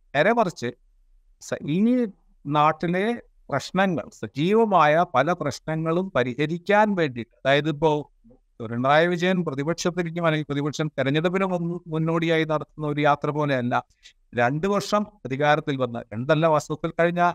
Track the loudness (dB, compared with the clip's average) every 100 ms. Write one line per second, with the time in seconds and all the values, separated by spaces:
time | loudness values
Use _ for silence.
0 | _ 0 2 2 0 -2 -8 -10 _ _
1 | _ _ _ _ -10 -8 -2 0 2 2
2 | -2 -6 _ _ -2 2 2 2 -2 -2
3 | -2 -4 -10 _ -6 -6 -2 0 0 0
4 | -6 -12 -10 -2 2 2 4 4 6 4
5 | 2 2 2 0 -4 -6 -6 -4 -2 -2
6 | 0 0 -2 -2 -2 -2 2 2 4 2
7 | -2 -4 -12 _ 2 2 2 0 0 0
8 | -4 _ _ -20 _ -12 -6 -2 4 4
9 | 4 2 0 0 -2 -4 -4 -2 -2 -2
10 | -4 -2 0 0 -2 -4 -4 -4 -4 -2
11 | 0 0 0 -2 -2 -2 -4 -6 -6 -4
12 | -2 0 0 0 0 -2 -4 -8 -6 0
13 | 2 2 -2 -2 -2 0 0 -4 -4 _
14 | -20 _ _ 0 0 0 0 -2 0 -2
15 | -2 -10 -8 0 2 2 0 -4 -4 -6
16 | -10 -8 0 2 4 2 0 -6 -6 0
17 | 0 2 0